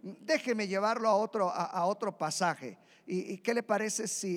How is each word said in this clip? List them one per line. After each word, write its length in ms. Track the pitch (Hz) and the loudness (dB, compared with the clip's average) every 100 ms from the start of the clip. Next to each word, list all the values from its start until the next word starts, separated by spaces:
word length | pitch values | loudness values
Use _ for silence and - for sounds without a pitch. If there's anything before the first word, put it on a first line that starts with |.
Déjeme 640 | 185 196 - 311 254 220 202 | -12 -14 0 0 0 -2 0
llevarlo 400 | 196 208 226 220 | 0 2 2 4
a 60 | |
otro, 340 | 202 214 226 185 | 4 2 2 0
a, 160 | 175 | 0
a 220 | 170 185 175 | -2 2 2
otro 320 | 208 214 - | 2 -2 -2
pasaje. 580 | 156 147 180 151 127 92 _ - - | -4 2 0 0 -6 -12 _ -20 -4
¿Y, 260 | 185 - | -4 -4
y 60 | 196 | -4
qué 160 | - | 0
le 80 | 233 | -2
parece 440 | 220 202 220 208 220 | 2 0 0 -2 -4
si, 300 | - 196 | -4 -4